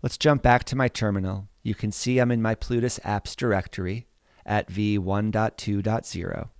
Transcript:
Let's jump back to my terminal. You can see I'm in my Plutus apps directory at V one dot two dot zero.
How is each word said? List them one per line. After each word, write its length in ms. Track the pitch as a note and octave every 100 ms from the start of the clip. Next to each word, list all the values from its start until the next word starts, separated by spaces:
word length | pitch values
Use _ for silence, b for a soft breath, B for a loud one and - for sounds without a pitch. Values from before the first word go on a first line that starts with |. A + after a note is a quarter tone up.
Let's 160 | C3+ -
jump 240 | D3+ C#3+
back 220 | B2 A#2+ -
to 120 | C3+
my 100 | B2+
terminal. 600 | - A2 G2 F#2+ G2 G2+ _
You 140 | - G#2
can 160 | G#2+
see 280 | - - B2+
I'm 120 | B2
in 100 | A#2+
my 140 | A2 A2
Plutus 440 | - A#2+ A#2+ -
apps 360 | - G#2 - -
directory 720 | B2 G2 - - F2+ G#2+ - _ b b -
at 260 | G#2 -
V 260 | F#2 G#2 G#2
one 320 | F#2 G2 G#2+
dot 280 | G#2+ A2 -
two 240 | - G2+
dot 240 | G2+ A2+ -
zero. 460 | - E2 E2 - -